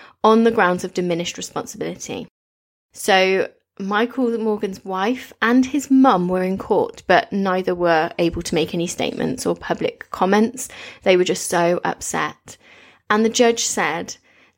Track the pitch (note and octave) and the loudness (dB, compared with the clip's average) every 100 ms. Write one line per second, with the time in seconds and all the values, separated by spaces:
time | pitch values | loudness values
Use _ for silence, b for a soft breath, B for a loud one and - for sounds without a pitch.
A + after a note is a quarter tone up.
0 | B _ G#3+ A3 A3+ A3+ F#3 F3+ F3+ - | B _ 4 6 4 4 2 0 -4 -4
1 | F3+ E3+ F3 - - - - - D#3+ F3 | -2 -2 -4 -8 -10 -10 -10 -10 -10 -10
2 | - - G3+ _ _ _ _ _ _ - | -10 -12 -12 _ _ _ _ _ _ -6
3 | - F#3+ F#3+ F#3+ - _ _ - G3 G#3 | 0 2 4 2 -2 _ _ -12 -4 -2
4 | B3 B3+ B3 A#3 A3 G#3 G#3 F#3+ G3 F#3 | -2 -2 -2 -2 -2 -2 -4 -8 -8 -4
5 | G3 B3+ - - A3 B3 B3+ D4 - C4+ | -2 -4 -8 -4 2 2 2 -2 2 6
6 | C4 G3 F3+ F#3 F#3 F#3+ - F#3+ - - | 6 4 2 0 -2 -4 0 0 0 -2
7 | - F3+ - G3+ G3 F#3 F#3 F3+ F3 D#3+ | 2 2 2 0 0 0 -2 0 2 2
8 | E3 - E3+ E3 E3+ E3 E3 F3 F3 - | 0 0 -2 -2 -2 -2 -2 -2 -4 -4
9 | - - - - - E3+ - - A#3 - | -6 -4 -4 -2 -4 -4 -4 -4 -4 -6
10 | - - F#3 G3+ A3+ - - B B B | -14 -4 2 4 2 -2 -14 B B B
11 | - F#3 F3+ F#3 - E3+ E3+ F3 - - | 2 2 2 -2 -2 0 0 0 -4 -6
12 | - E3 D#3 - - - b b b b | -8 -6 -6 -10 -20 -20 b b b b
13 | - G#3+ A3 A3+ A#3+ A#3 - - E3 E3 | 0 2 2 4 2 2 -2 -2 -2 -4
14 | - - b b b | -8 -16 b b b